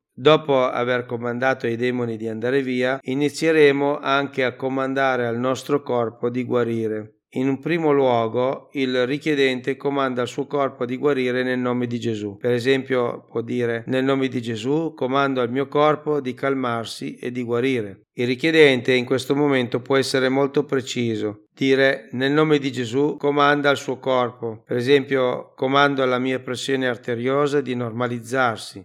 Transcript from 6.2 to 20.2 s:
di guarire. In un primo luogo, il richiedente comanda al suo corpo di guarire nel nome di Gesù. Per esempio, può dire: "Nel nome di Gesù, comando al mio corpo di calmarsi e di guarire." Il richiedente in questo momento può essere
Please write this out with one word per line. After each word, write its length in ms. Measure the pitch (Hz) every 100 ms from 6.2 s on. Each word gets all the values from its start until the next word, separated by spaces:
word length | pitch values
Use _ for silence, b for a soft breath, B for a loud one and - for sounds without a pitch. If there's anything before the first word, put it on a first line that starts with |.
| 120
di 140 | 123
guarire. 640 | 120 123 117 117 110 107 107 _ _ 131
In 120 | 131
un 100 | 135
primo 340 | 151 170 156
luogo, 800 | 143 135 120 113 120 127 151 -
il 340 | 143 131 127 123
richiedente 680 | 143 160 143 135 127 127 135
comanda 460 | 143 139 135 123
al 60 | 120
suo 180 | - 135
corpo 400 | 147 135 135 123
di 120 | 127
guarire 440 | 143 131 127 123
nel 160 | 127 127
nome 300 | 123 123 120
di 120 | 120
Gesù. 380 | 113 107 104 101
Per 140 | 123
esempio, 720 | 120 123 135 - 131 120 - -
può 140 | 117
dire: 420 | 117 123 120 117 110
"Nel 160 | 131
nome 240 | 131 135 131
di 120 | 123
Gesù, 540 | 113 110 120 151 160 156
comando 460 | 127 135 139 127
al 80 | 120
mio 180 | 127 139
corpo 540 | 147 151 147 151 147
di 140 | 127 127
calmarsi 800 | 139 135 127 117 110 - 139 -
e 160 | 123
di 100 | 123
guarire." 600 | 117 120 131 123 104 92 _ -
Il 120 | 123
richiedente 680 | 127 160 160 147 127 117
in 120 | 127 123
questo 300 | 131 127 139
momento 460 | 147 135 117 127
può 160 | 127 135
essere 320 | 127 135